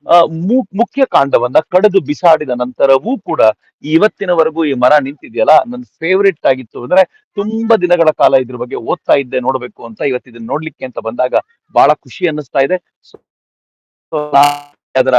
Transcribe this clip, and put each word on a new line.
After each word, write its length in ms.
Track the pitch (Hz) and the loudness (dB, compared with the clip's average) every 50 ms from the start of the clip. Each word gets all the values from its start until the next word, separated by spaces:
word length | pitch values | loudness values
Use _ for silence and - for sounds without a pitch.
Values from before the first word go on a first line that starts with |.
| 147 151 | _ 4
ಆ, 100 | 170 175 | 4 4
ಮು-, 460 | 165 156 160 160 170 190 240 262 214 _ - | 4 2 -2 -6 -2 0 0 0 -2 _ -4
ಮುಖ್ಯ 300 | 196 233 _ _ 277 269 | -4 -4 _ _ -2 -2
ಕಾಂಡವನ್ನ 540 | - - 156 139 139 131 120 120 123 131 151 | 0 2 0 0 2 0 0 0 2 0 -2
ಕಡಿದು 400 | - _ - 185 190 208 175 196 | -2 _ 0 2 2 2 2 0
ಬಿಸಾಡಿದ 500 | 147 131 147 - - 170 160 156 151 131 | -2 -2 -8 0 4 4 4 4 2 0
ನಂತರವೂ 720 | 123 120 123 127 123 - 143 135 135 135 139 214 269 208 | -4 -4 -4 -6 -2 -2 2 2 2 2 2 -4 -6 -6
ಕೂಡ 220 | _ - 160 127 113 110 104 _ _ _ _ _ - | _ -6 -2 2 2 2 2 _ _ _ _ _ -6
ಇವತ್ತಿನವರೆಗೂ 840 | 151 156 160 190 214 _ _ 202 185 180 165 160 160 151 160 160 | -2 0 2 2 0 _ _ -4 -2 0 2 0 0 0 -2 -2
ಈ 80 | 147 139 | -2 0
ಮರ 200 | 123 123 131 147 147 | 0 2 4 4 2
ನಿಂತಿದೆಯಲ್ಲ, 500 | 135 135 147 _ - 131 110 117 110 135 156 147 131 | 2 -2 -10 _ -18 -10 -4 -2 2 4 4 2 2
ನನ್ 160 | 120 123 123 123 | 0 -10 -12 -14
ಫೇವರಿಟ್ 640 | _ _ _ 165 170 185 196 202 196 170 _ - | _ _ _ -4 -2 0 2 2 0 -2 _ -2
ಆಗಿತ್ತು. 380 | 147 131 131 123 _ _ 135 120 | -2 -2 -2 -6 _ _ -12 -6
ಅಂದ್ರೆ 440 | 131 175 185 185 _ _ _ _ _ _ | 0 2 2 2 _ _ _ _ _ _
ತುಂಬಾ 400 | 202 202 214 220 226 226 214 226 | -8 -6 -4 -4 -4 0 0 0
ದಿನಗಳ 340 | 202 175 170 175 165 165 156 | 0 2 0 0 2 2 0
ಕಾಲ 240 | 147 - 147 135 139 | 2 2 0 2 2
ಇದ್ರ 220 | 131 131 117 123 | 0 -2 -2 -8
ಬಗ್ಗೆ 200 | 117 123 120 131 | -10 -10 -8 -8
ಓದ್ತಾ 380 | 127 113 120 175 - _ - 156 | -10 -6 -6 -6 -6 _ 0 0
ಇದ್ದೆ, 260 | 143 135 123 127 127 | 0 0 -4 -6 -4
ನೋಡ್ಬೇಕು 460 | 123 123 131 131 123 120 _ - 120 | -4 -2 -4 -4 -8 -10 _ -14 -16
ಅಂತ. 160 | 117 110 _ | -16 -10 _
ಇವತ್ತು 300 | 156 143 127 123 _ 131 | -6 -4 -4 -6 _ -12
ಇದನ್ನ 160 | 113 117 113 | -16 -14 -8
ನೋಡ್ಲಿಕ್ಕೆ 380 | 113 135 156 160 156 147 _ 135 | -8 -6 -6 -6 -10 _ _ -12
ಅಂತ 140 | 127 120 120 | -10 _ -8
ಬಂದಾಗ 340 | 104 110 120 123 127 127 120 110 - _ _ _ _ _ _ | -8 -8 -4 -4 -4 -2 -2 -4 -4 _ _ _ _ _ _
ಬಹಳ 200 | 123 131 143 151 | 2 2 2 2
ಖುಷಿ 340 | _ _ 131 - - 185 | _ _ -20 -8 -4 -4
ಅನ್ನಿಸ್ತಾ 320 | 165 151 151 143 _ - 143 | -4 -4 -4 -8 _ -2 -2
ಇದೆ. 160 | 135 143 180 | 0 0 -2
So, 440 | 180 _ _ _ _ _ - - - _ _ _ _ _ _ _ _ _ _ _ _ _ _ _ _ _ _ 165 | -4 _ _ _ _ _ -20 -20 -20 _ _ _ _ _ _ _ _ _ _ _ _ _ _ _ _ _ _ -6
so 200 | 151 151 151 147 | -6 -6 0 2
ನಾನ್ 680 | 139 143 143 143 143 143 143 _ _ _ _ _ 131 | 4 4 4 0 -4 -12 _ _ _ _ _ _ 0
ಅದರ 140 | 127 131 123 | 0 4 4